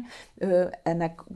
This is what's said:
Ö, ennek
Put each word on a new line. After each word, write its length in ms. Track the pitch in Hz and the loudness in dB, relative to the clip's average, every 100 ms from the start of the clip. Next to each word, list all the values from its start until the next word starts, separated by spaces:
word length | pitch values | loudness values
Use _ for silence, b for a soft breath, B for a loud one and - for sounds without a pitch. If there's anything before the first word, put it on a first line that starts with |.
| 240 B B | -6 B B
Ö, 320 | - 196 180 180 - | -6 2 4 2 -2
ennek 400 | - 170 165 170 - | -2 0 -2 -4 -14